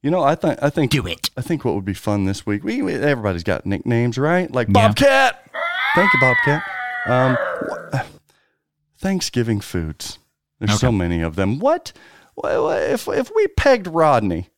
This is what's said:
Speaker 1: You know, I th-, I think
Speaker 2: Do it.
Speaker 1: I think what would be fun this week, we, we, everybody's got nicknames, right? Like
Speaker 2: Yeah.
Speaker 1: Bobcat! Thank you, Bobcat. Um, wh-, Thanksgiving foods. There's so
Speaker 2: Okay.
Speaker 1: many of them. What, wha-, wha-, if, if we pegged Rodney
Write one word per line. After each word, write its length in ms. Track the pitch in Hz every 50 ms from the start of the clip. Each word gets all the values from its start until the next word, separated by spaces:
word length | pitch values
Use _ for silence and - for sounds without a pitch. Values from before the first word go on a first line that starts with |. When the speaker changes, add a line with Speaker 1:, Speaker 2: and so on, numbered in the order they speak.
Speaker 1:
You 80 | - 139
know, 120 | 170 185
I 120 | 151 139 160
th-, 220 | - - 160 147 -
I 80 | 139 147
think 200 | - - 147 123
Speaker 2:
Do 140 | - 143 101
it. 240 | 90 82 - - - _
Speaker 1:
I 60 | -
think 220 | 131 - 170 139 -
what 100 | 123 78
would 100 | 101 95
be 100 | 101 95
fun 300 | - - 107 104 101 95
this 220 | 95 101 98 -
week, 160 | - 101 104
we, 200 | - - 226 254
we, 120 | - - 156
everybody's 480 | 127 117 147 143 120 104 101 92 87
got 240 | 87 - 92 - -
nicknames, 500 | 98 98 92 - - 117 117 120 123 113
right? 340 | 127 139 156 175 185 185 156
Like 180 | - 127 117 107
Speaker 2:
Yeah. 40 | 101 - - 110
Speaker 1:
Bobcat! 640 | 107 - 277 277 269 269 269 247 - - _ _ - - - - - - - - -
Thank 160 | - 1077 1047 1017
you, 60 | -
Bobcat. 420 | - 131 123 127 - 143 147 156 - - - - - - - - -
Um, 300 | - 123 127 127 131 131 - - - - - - - - - - -
wh-, 140 | - 131 - - - - _ _ _ _ _ _ _ _ _ _ _ _ _ _ _ _
Thanksgiving 600 | - 190 196 180 - - - 123 117 113 110 101
foods. 580 | - - - 90 82 78 73 _ - - - - _ _ _ _ _ _ _ _
There's 200 | 110 107 104 104
so 80 | - 127
Speaker 2:
Okay. 80 | 113
Speaker 1:
many 240 | 98 87 85 87 82
of 160 | 82 82 78
them. 220 | 92 95 98 117 147
What, 340 | 202 - 214 349 - - - - - - - - _ _ _
wha-, 260 | - - - - -
wha-, 80 | - - -
if, 320 | - - - - 226 - -
if 220 | - - 262 - 427
we 120 | 440 415 403
pegged 380 | - - - 285 262 233 185
Rodney 640 | 180 156 165 160 151 143 117 107 98 85 80 87 _ _